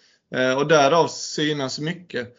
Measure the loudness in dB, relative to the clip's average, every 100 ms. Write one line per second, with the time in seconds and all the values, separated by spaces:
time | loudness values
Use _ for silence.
0 | _ _ _ -2 0 0 4 4 6 4
1 | 2 -2 -10 -4 -4 -4 -6 -6 -8 -8
2 | -10 -10 -10